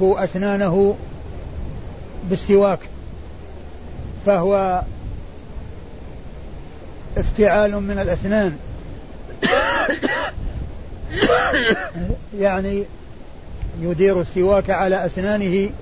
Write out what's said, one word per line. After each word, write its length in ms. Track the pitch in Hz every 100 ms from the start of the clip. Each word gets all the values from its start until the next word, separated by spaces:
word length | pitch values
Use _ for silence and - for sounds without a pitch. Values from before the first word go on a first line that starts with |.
أسنانه 920 | 190 190 185 185 202 202 196 190 202 - - - - - - - - - - - - - 180
بالسواك، 480 | 190 - 196 202 175 - - - - - - - - - - - - - - 202
فهو 560 | 190 185 196 190 180 - - - - - - - - - - - - - - - - - - - - - - - 185
افتعال 680 | - - 202 208 208 202
من 160 | 196 196
الأسنان، 580 | 190 175 196 214 190 143 - - - - - - - -
<coughs> 360 | - 508 - - - - - - - - - - - - - - - 349 427 480 719 - 453 - 679 - 180 - - 208
يعني 460 | 196 190 196 202 202 - - - - - - - - 165
يدير 400 | 170 165 196 185
السواك 500 | 139 185 185 196 190
على 360 | 175 190 190 170
أسنانه 640 | 185 196 208 190 196 202 -